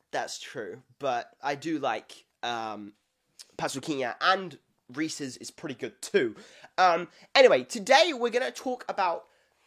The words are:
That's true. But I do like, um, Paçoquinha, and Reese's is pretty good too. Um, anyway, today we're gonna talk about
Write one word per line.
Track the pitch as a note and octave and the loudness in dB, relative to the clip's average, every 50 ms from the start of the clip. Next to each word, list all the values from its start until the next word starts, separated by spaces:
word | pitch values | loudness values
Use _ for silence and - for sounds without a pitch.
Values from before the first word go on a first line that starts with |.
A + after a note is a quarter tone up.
| _ _ | _ _
That's | - C3+ A2+ - - - | -6 -6 -6 -6 -8 -12
true. | - - - C3+ G#2 F2+ G2+ B2+ - _ _ _ | -12 -12 -10 -10 -10 -10 -12 -14 -18 _ _ _
But | C#3+ C3+ B2 A#2+ - - _ _ | -4 -2 -2 -2 -4 -8 _ _
I | - C#3+ D3 | -6 -6 -6
do | C#3 C3+ E3 D#3+ C#3+ | -4 -4 -4 -4 -2
like, | C#3 B2 A2+ G2+ - - - - _ _ _ _ | -2 -2 -2 -4 -6 -12 -20 -20 _ _ _ _
um, | - A#2+ A#2+ A#2+ A2+ A2+ G#2 G#2 G#2 G2+ - _ _ _ _ _ _ _ _ - - - _ - | -6 -4 -4 -4 -4 -6 -6 -8 -12 -14 -16 _ _ _ _ _ _ _ _ -20 -20 -18 _ -6
Paçoquinha, | E3 D3 - C3+ B2+ D#3+ D3 C3+ B2+ A#2 - - | -4 -4 -4 -6 -6 -4 -4 -2 -2 -4 -4 0
and | D#3 F3+ F#3+ G3 F#3+ E3+ C3+ - _ _ _ _ _ - | 2 2 2 2 -2 -8 -12 -16 _ _ _ _ _ -14
Reese's | B2 D3 D#3+ D#3 - - C#3+ C3 A#2+ - | -6 -6 -6 -6 -4 -6 -8 -8 -10 -12
is | A#2 - | -16 -18
pretty | - - - D#3 B2 | -16 -12 -10 -10 -8
good | - B2+ A2 - _ | -8 -8 -10 -8 _
too. | - - - F#3+ C3 A2+ G#2 - - - - - - - _ - | -8 0 2 2 2 2 -2 -6 -14 -20 -20 -20 -20 -6 _ 4
Um, | F#3 F3+ E3 F3+ F3 - _ _ - _ _ | 4 4 4 2 -2 -6 _ _ -20 _ _
anyway, | C#4 C4 A3+ D#3+ B2+ - | 8 8 8 8 6 2
today | - - A#3 F#3+ G#3+ C4 D4 F4+ F4 C#4+ | -2 -8 -8 2 4 6 6 6 4 2
we're | A#3 A#3+ A#3+ | 0 -2 0
gonna | G#3+ A#3+ C4 B3 | 0 0 -2 -2
talk | B3 - - C4 B3+ A#3+ - - | -6 -6 -6 -6 -6 -6 -8 -8
about | F#3+ G#3 F#3+ F3 E3 - - _ _ _ _ _ _ _ _ | -4 -2 -2 -2 -2 -4 -8 _ _ _ _ _ _ _ _